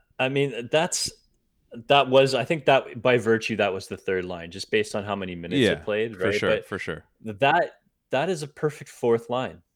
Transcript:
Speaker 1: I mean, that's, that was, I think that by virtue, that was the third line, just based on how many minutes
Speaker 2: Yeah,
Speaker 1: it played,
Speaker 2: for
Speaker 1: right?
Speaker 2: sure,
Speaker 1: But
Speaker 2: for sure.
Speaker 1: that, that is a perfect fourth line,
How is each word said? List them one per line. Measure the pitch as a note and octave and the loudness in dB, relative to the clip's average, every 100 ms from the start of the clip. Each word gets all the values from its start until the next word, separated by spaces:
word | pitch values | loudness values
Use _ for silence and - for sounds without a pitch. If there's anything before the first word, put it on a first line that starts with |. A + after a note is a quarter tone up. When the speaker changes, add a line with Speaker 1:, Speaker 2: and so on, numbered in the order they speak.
| _ - | _ -4
Speaker 1:
I | C3 | -2
mean, | C#3 C#3+ A#2 A#2+ | 0 -2 -4 -2
that's, | D3+ F3+ - - - _ _ _ _ _ A#2+ A2 | 0 0 -4 -6 -10 _ _ _ _ _ -10 2
that | C#3 C3 | 4 6
was, | C3 C3+ | 6 6
I | B2+ B2+ | 2 -2
think | D#3+ - | 0 4
that | C3 - A#2+ | 4 2 -2
by | B2+ A#2+ | 2 4
virtue, | A2 A2+ - G#2+ | 4 0 0 0
that | G2+ | 0
was | F#2+ - | -2 -8
the | F#2+ | -8
third | - F#2 F2+ | -4 -2 -4
line, | F2 E2+ | -8 -12
just | F#2+ - | -14 -2
based | G#2+ G#2 G#2+ | 0 0 -4
on | |
how | G2+ G2 | -4 -4
many | F#2 F2 | -6 -8
minutes | E2+ C3+ | -2 2
Speaker 2:
Yeah, | G#2 | 2
Speaker 1:
it | D2+ | 2
played, | G#2+ G#2 A#2 G2+ | -2 -2 -4 -2
Speaker 2:
for | A2+ | -2
Speaker 1:
right? | G#2 | 0
Speaker 2:
sure, | F#2+ | 0
Speaker 1:
But | G#2 - | 0 -2
Speaker 2:
for | G2 | -8
sure. | - D#2 - _ G#2+ | -8 -10 -12 _ -14
Speaker 1:
that, | G2 C#3 E3+ C#3+ - _ _ _ | 0 2 2 0 -6 _ _ _
that | B2+ E3+ | -2 -2
is | E3 | -4
a | D3 | -8
perfect | - D3+ - C#3+ | -4 -4 -4 -14
fourth | - A#2+ A#2 - | -2 2 2 0
line, | B2 A2 D#2+ _ | -4 -6 -10 _